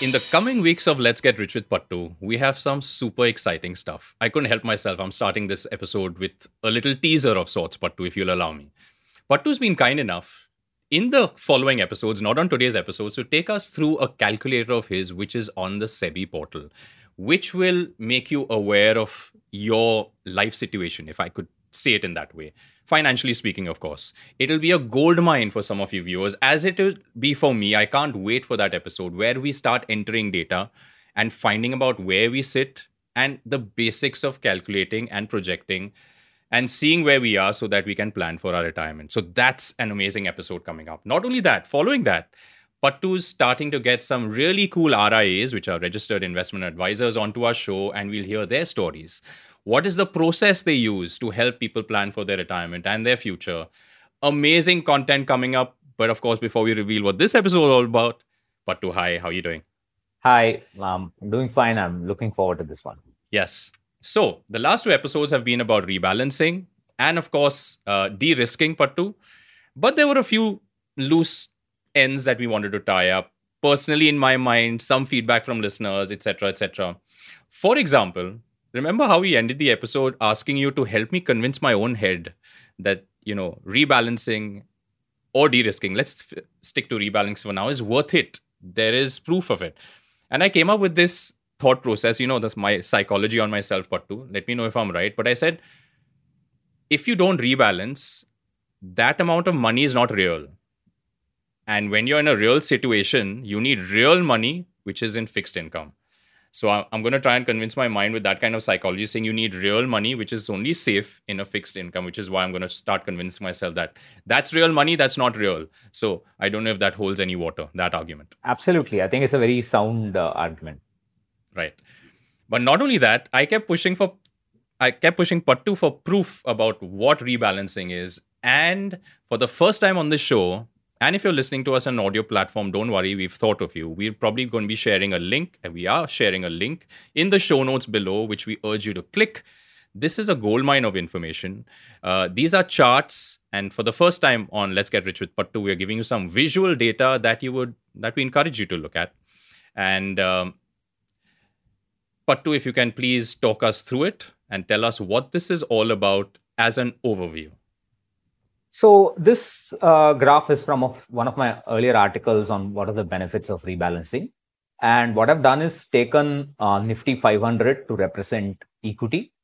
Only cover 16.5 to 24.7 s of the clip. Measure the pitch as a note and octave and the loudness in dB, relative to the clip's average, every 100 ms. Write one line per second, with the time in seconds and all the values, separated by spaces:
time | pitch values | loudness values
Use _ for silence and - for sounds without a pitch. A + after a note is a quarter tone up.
16.5 | D#2+ D2 _ - _ _ - G2 F3 - | -14 -16 _ -20 _ _ -12 -2 -2 -2
17.5 | F3+ F#3 F3+ E3+ _ A2 B2+ - D3 C3+ | -2 0 0 -4 _ -2 -2 -2 -4 -2
18.5 | A2+ G2+ G#2 G#2+ A2+ G#2+ - - _ _ | -2 2 4 4 4 -2 -8 -20 _ _
19.5 | G2+ G#2 A2+ A2+ A2 - _ - F#2 G#2+ | -8 0 2 2 2 -2 _ -8 -2 -2
20.5 | - G#2+ G#2 F2 - D#2 D2+ F2+ - E2+ | -2 -6 -6 -8 -10 -14 -10 -8 -8 -14
21.5 | _ _ - C#3+ G#2+ F#2+ E2 D2+ D#2+ D#2 | _ _ -4 0 0 -2 -8 -12 -16 -20
22.5 | _ - _ _ D#3 D3+ B2 C3+ A#2+ A2 | _ -20 _ _ 2 4 2 0 -2 -4
23.5 | G2 F2+ E2 D#2+ D2 - - - _ C3+ | -6 -8 -8 -10 -8 -10 -10 -20 _ -2
24.5 | D#3 D#3+ | 0 2